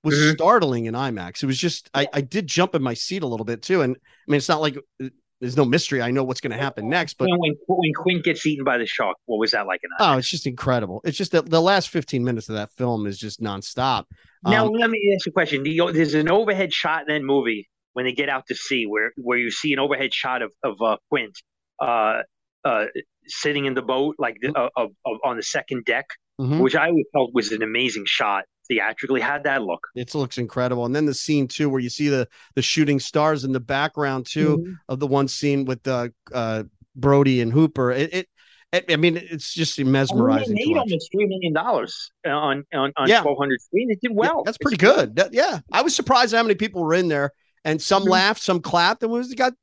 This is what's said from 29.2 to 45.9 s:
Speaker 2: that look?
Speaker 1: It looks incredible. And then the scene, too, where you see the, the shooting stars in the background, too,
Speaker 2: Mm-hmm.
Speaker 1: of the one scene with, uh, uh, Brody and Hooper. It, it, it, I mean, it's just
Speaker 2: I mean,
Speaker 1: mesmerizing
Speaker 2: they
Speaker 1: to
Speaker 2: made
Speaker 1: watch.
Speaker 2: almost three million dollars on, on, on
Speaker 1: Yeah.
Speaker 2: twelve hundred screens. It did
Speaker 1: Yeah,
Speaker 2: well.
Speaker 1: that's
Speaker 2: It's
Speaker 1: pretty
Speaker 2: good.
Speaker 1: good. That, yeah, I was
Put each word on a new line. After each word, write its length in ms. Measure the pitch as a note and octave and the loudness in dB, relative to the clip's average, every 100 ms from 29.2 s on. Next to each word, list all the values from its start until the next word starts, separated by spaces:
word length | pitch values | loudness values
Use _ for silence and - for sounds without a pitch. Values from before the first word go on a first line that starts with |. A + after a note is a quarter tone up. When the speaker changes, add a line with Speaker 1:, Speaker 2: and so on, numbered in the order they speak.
| A#2 C#3+ | 0 -2
Speaker 2:
that 200 | C#3+ C#3 | -2 -2
look? 220 | G2 E2+ - B2 | -2 -6 -8 -10
Speaker 1:
It 200 | A#2+ D3+ | -6 -4
looks 220 | C3 - | -4 -4
incredible. 480 | A#2 - B2 B2 A#2+ | -6 -2 -2 0 -2
And 100 | C#3+ | 0
then 100 | D3+ | 0
the 80 | |
scene, 360 | C3+ - D3 B2+ | 0 0 0 0
too, 200 | - D3 | 0 0
where 120 | C3 | 0
you 80 | A#2+ | -2
see 180 | - D3 | -2 0
the, 180 | C3+ A#2+ _ - - | 2 0 _ -8 -2
the 60 | |
shooting 380 | - - D3 C#3 | 0 2 4 2
stars 420 | - D#3 D3+ D3 | 0 2 2 2
in 80 | C3+ | -2
the 80 | C3 | -4
background, 640 | A#2 C#3 D#3 - C#3 C3 A#2+ | -2 -2 -2 -2 -2 -2 -4
too, 320 | D3+ D3+ D#3 | 0 2 2
Speaker 2:
Mm-hmm. 160 | F3 F3+ - | -2 -10 -8
Speaker 1:
of 120 | C3 | -4
the 80 | C#3+ | 0
one 200 | C#3 C3+ | 2 0
scene 380 | - D3 C#3 C3 | 0 0 0 0
with, 200 | B2+ C3+ | -4 -2
uh, 220 | B2 A#2+ - - | -2 -4 -10 -8
uh, 300 | B2+ A2+ A2 G#2+ _ _ C3 | -4 -2 -2 -6 _ _ -2
Brody 460 | C3+ C#3 C#3 B2+ | 4 6 6 4
and 100 | A2+ | 2
Hooper. 400 | C3 D#3+ C#3 B2 | 4 4 2 0
It, 220 | B2+ D#3 | 0 -2
it, 140 | F3+ F3+ _ _ _ _ | -4 -8 _ _ _ _
it, 140 | F3+ F3+ | -2 2
I 60 | D#3 | 4
mean, 220 | E3+ E3+ | 4 2
it's 360 | F3 D#3+ - | -4 -10 -8
just 260 | E3 D#3+ - | -4 -2 0
Speaker 2:
I 40 | |
mean, 80 | C3+ | 2
Speaker 1:
mesmerizing 640 | C3+ C3+ B2+ B3+ C#4 B3 G#3 | 4 4 4 4 4 2 0
Speaker 2:
they 60 | |
Speaker 1:
to 60 | D4 | 2
Speaker 2:
made 60 | E4 | 0
Speaker 1:
watch. 100 | A#3 | 0
Speaker 2:
almost 220 | E3 - | -2 -2
three 140 | F#3+ G#3 | -2 0
million 280 | F#3+ F3 | 0 -2
dollars 580 | D#3 A3+ F3 G#2 - - _ D#3+ | -2 0 -2 -4 -10 -16 _ -4
on, 380 | D3 D3+ C#3 C#3+ | -2 0 -2 -4
on, 200 | D3 C3+ C3+ | -2 -2 0
on 120 | D#3+ | 4
Speaker 1:
Yeah. 120 | A3+ | 4
Speaker 2:
twelve 160 | D3+ C3+ | 4 0
hundred 220 | C#3 B2+ | 0 -2
screens. 300 | _ F#3 B3 | _ -2 0
It 80 | G3+ | -2
did 100 | B3 | -2
Speaker 1:
Yeah, 60 | G#3 | 0
Speaker 2:
well. 260 | B3 D#4+ G3+ | 0 0 -4
Speaker 1:
that's 120 | - | -2
Speaker 2:
It's 60 | |
Speaker 1:
pretty 140 | C#4+ G3 | -2 4
Speaker 2:
good. 180 | F#3+ G4 | 6 6
Speaker 1:
good. 200 | A#2+ A2+ | 4 0
That, 160 | - | 0
yeah, 260 | A#3 F4+ G3 - | 2 0 -2 -2
I 100 | - | 0
was 140 | D4+ | 2